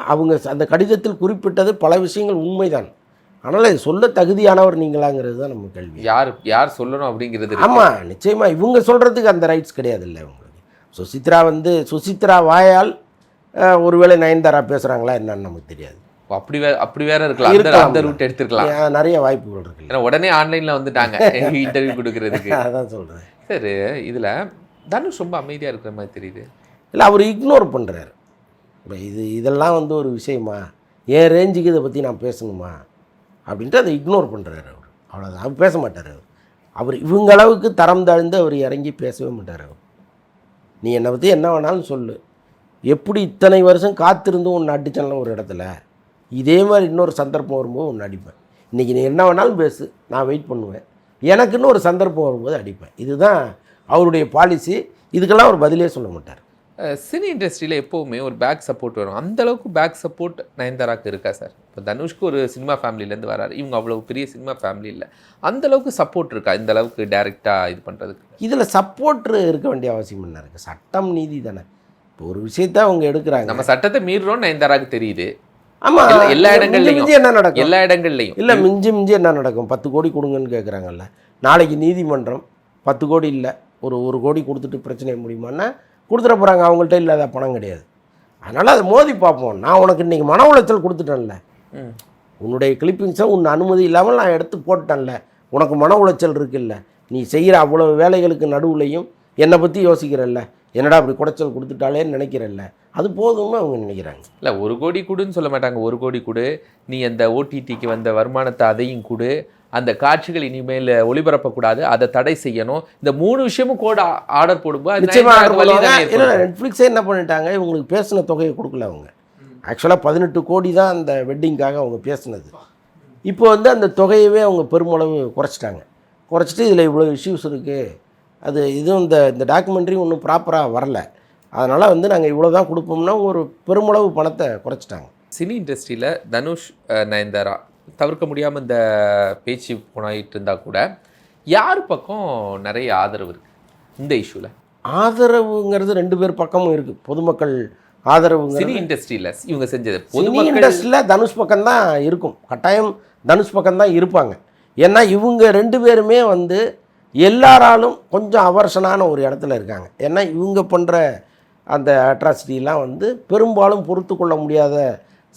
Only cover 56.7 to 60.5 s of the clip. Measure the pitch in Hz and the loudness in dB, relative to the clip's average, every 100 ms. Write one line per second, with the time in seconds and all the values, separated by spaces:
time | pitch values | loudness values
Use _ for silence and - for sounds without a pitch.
56.7 | - 156 143 - 339 403 269 185 - 156 | -12 -10 -10 -10 -8 -6 -6 -8 -8 -6
57.7 | 151 139 165 139 117 135 117 123 151 - | -6 -6 -8 -8 -10 -10 -4 -4 -4 -8
58.7 | 127 120 113 98 101 170 226 240 240 214 | -8 -8 -8 -8 -8 -8 -4 -2 -4 -6
59.7 | 160 165 165 165 - 170 170 - | -2 -2 -4 -14 -10 -12 -12 -16